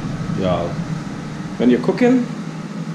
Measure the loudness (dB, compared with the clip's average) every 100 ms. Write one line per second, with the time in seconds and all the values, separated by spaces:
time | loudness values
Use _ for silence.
0 | -2 -4 -2 0 2 2 0 -4 -4 -4
1 | -6 -8 -8 -8 -8 0 4 4 4 4
2 | 6 6 2 -4 -8 -8 -8 -8 -8